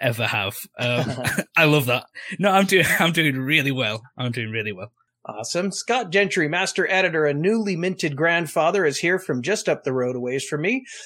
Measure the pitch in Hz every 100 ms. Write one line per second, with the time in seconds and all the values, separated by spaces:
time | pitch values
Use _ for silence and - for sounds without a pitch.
0 | 127 113 110 110 98 - - - 120 123
1 | 123 - 131 - - 165 156 151 123 120
2 | - - - 175 196 190 190 190 160 -
3 | 170 165 156 131 131 156 139 131 110 110
4 | - - 123 120 110 110 107 92 104 _
5 | _ _ - 107 117 175 190 - - 254
6 | 190 196 196 185 151 175 190 - 185 190
7 | 180 160 151 143 185 226 208 165 180 175
8 | 165 139 165 170 156 170 160 190 156 139
9 | 175 180 - 127 131 208 - 151 139 131
10 | 123 127 123 135 - 147 165 - - -